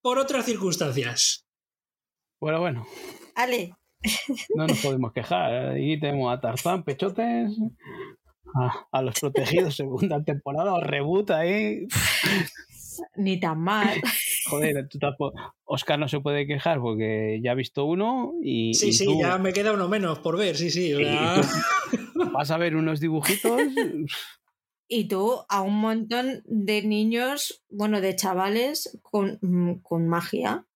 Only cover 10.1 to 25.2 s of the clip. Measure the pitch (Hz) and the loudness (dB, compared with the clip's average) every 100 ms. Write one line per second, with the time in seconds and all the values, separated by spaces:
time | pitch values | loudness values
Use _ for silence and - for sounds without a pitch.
10.1 | 147 151 143 - 143 190 180 - 143 143 | 0 -2 -4 -4 -2 0 0 0 -2 2
11.1 | 190 208 156 170 208 214 214 202 - - | 0 2 2 2 2 0 4 4 6 2
12.1 | - - 196 160 - - - - - - | 4 4 2 0 -6 -20 -20 -16 -12 -10
13.1 | - 190 185 180 160 175 214 208 220 240 | 0 0 2 0 0 2 2 2 2 0
14.1 | - - - - 147 156 139 135 143 143 | -2 -2 -4 -2 0 0 0 -4 -4 -4
15.1 | 139 139 - - _ - 143 - 147 143 | -2 -4 -4 -16 _ -4 -4 0 0 0
16.1 | 147 143 143 143 143 175 151 120 110 110 | -2 0 0 0 0 0 2 0 0 0
17.1 | 110 110 110 123 127 151 - 143 175 220 | 0 0 0 0 0 -2 -2 0 0 0
18.1 | 262 240 339 196 113 113 113 - - - | 0 -4 -4 -2 0 2 2 4 4 4
19.1 | - 175 185 185 190 208 208 180 208 180 | 4 2 2 2 2 0 0 0 0 0
20.1 | 156 165 170 202 147 170 151 175 143 147 | -2 -2 0 0 0 -2 0 0 0 2
21.1 | - 165 - - 640 679 587 622 - - | 2 2 2 2 0 0 0 0 -6 -4
22.1 | 320 359 131 147 160 170 160 160 151 165 | -2 -2 0 -2 0 2 2 0 0 0
23.1 | 156 151 202 226 240 285 262 - - 151 | 0 0 2 2 2 2 0 -2 -2 -6
24.1 | - - - _ _ _ _ _ 233 180 | -8 -12 -18 _ _ _ _ _ -2 0
25.1 | 190 | 0